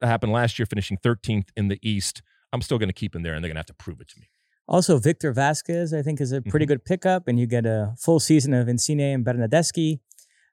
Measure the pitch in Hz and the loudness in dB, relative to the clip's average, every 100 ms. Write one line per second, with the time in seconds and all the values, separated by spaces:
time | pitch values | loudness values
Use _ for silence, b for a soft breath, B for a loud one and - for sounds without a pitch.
0 | 120 117 107 117 117 - 110 104 - 95 | 0 0 0 2 0 0 -4 -4 -4 -2
1 | 120 113 - 107 92 - 101 101 110 101 | 0 0 -2 -2 -2 -2 -2 -2 -2 -4
2 | - - _ _ _ 123 - 123 101 - | -4 -8 _ _ _ -6 -2 -2 -2 -4
3 | 104 85 85 78 85 78 - - - 65 | -6 -6 -6 -6 -6 -8 -12 -14 -16 -16
4 | - - _ _ _ _ - 175 180 143 | -18 -20 _ _ _ _ 0 2 4 4
5 | 139 165 156 120 143 151 - 170 165 156 | 2 0 -2 0 0 0 -2 -4 -2 -2
6 | 143 147 131 135 113 151 147 135 - 185 | -2 -2 -2 -4 0 0 2 0 -2 -2
7 | 190 185 175 120 120 120 113 110 104 120 | 0 0 2 0 2 0 0 0 -2 -2
8 | - 165 - 156 135 123 120 120 - 147 | 2 2 6 4 4 2 2 0 0 0
9 | 139 135 120 123 113 160 165 - 156 151 | 0 0 0 0 2 2 0 0 -2 -2
10 | _ b b b b | _ b b b b